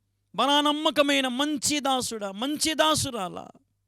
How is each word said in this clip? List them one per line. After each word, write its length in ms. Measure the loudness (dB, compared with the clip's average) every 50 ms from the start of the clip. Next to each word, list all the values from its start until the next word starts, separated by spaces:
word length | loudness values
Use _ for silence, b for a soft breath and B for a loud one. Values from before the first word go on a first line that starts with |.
| _ _ _ _ _ _ -2
"బలా 260 | 0 2 4 4 4
నమ్మకమైన 680 | 4 2 2 2 0 2 4 4 4 4 4 2 0 0
మంచి 520 | -2 -2 -2 -2 -2 -2 -2 -2 -2 0
దాసుడా, 520 | 0 0 0 -2 -2 -4 -6 -8 -8 -8
మంచి 420 | -8 -6 -6 -4 -4 -2 -2 -2 0
దాసురాలా" 760 | 2 2 2 2 2 0 -2 -4 -6 -6 -6 -8 -10 -14 -16 -20 _ _ _ _ _ _